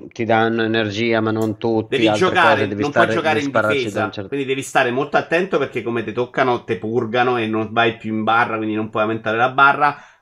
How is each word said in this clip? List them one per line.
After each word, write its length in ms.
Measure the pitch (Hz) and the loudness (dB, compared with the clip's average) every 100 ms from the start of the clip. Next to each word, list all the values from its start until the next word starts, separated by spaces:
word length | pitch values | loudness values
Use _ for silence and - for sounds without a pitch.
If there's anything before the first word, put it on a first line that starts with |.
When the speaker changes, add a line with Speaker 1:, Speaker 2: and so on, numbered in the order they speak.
| - | -12
Speaker 1:
ti 140 | - 110 | -6 2
danno 360 | 113 113 113 | 2 2 2
energia, 580 | 110 113 107 101 117 113 | 0 0 0 -2 0 0
ma 100 | 110 | 0
non 260 | 110 110 107 | 0 -2 -2
tutti, 480 | 117 110 110 139 110 | -2 0 0 0 2
Speaker 2:
Devi 20 | |
Speaker 1:
altre 300 | 107 185 180 | 2 2 4
Speaker 2:
giocare, 0 | |
Speaker 1:
cose, 300 | 156 107 104 | 4 4 0
devi 160 | 101 | -2
Speaker 2:
non 100 | - | 0
Speaker 1:
stare, 140 | 123 110 | 2 2
Speaker 2:
puoi 0 | |
giocare 320 | 110 156 151 | 2 0 0
Speaker 1:
devi 20 | |
Speaker 2:
in 80 | 143 | 0
Speaker 1:
spararci 400 | 117 107 107 104 | 0 2 0 -2
Speaker 2:
difesa, 120 | 104 | -4
Speaker 1:
da 20 | |
un 80 | 104 | -4
certo 160 | 107 95 | -6 -8
Speaker 2:
quindi 180 | 143 131 | -6 -4
devi 160 | 135 | -4
stare 280 | 135 147 127 | -2 0 2
molto 260 | 123 143 156 | 0 0 -2
attento 400 | - 165 147 160 | 0 0 0 0
perché 220 | 131 123 | -2 -4
come 200 | 107 117 | -4 -4
te 80 | 107 | -4
toccano, 500 | 113 123 - 131 120 | -4 -2 0 0 0
te 140 | - 113 | -2 -4
purgano 580 | 110 120 113 123 123 120 | -2 -2 0 0 2 0
e 100 | 110 | 0
non 240 | 110 107 | -2 -2
vai 260 | 113 117 113 | 0 0 0
più 160 | 110 | -4
in 100 | 110 | -4
barra, 340 | 110 113 117 110 | 0 0 0 -2
quindi 160 | 107 107 | -2 -4
non 140 | 110 | -2
puoi 140 | 113 | -2
aumentare 340 | 110 113 110 110 | -2 -2 -2 0
la 140 | 127 | 0
barra, 440 | 131 139 139 147 - - _ | 4 4 4 0 -2 -12 _